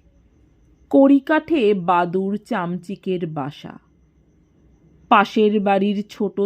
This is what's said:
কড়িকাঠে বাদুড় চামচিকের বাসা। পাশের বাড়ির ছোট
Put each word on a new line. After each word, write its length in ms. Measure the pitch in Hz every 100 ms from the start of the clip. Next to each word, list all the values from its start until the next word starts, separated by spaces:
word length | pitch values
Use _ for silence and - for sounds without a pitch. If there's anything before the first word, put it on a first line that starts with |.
| _ _ _ _ _ _ _ _ _
কড়িকাঠে 840 | 277 277 277 277 311 311 320 208
বাদুড় 640 | 196 170 175 175 185 196 202
চামচিকের 880 | - 214 175 180 175 190 - 180 175
বাসা। 520 | 156 135 - - - _ _ _ _ _ _ _ _ _ _ _ _ _
পাশের 520 | 220 233 233 214 208
বাড়ির 440 | 196 196 202 202 208
ছোট 320 | - 202 196